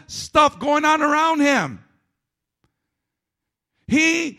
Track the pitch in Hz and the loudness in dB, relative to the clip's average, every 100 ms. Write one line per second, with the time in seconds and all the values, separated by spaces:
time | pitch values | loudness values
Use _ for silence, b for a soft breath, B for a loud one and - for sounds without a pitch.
0 | B - - 311 294 - 285 294 302 311 | B -16 -2 2 2 0 -2 0 2 0
1 | 302 302 320 320 285 262 147 98 _ _ | 0 0 0 0 2 0 -2 -10 _ _
2 | _ _ _ _ _ _ _ _ _ _ | _ _ _ _ _ _ _ _ _ _
3 | _ _ _ _ _ _ _ _ - 294 | _ _ _ _ _ _ _ _ -2 0
4 | 320 339 330 | 2 0 -4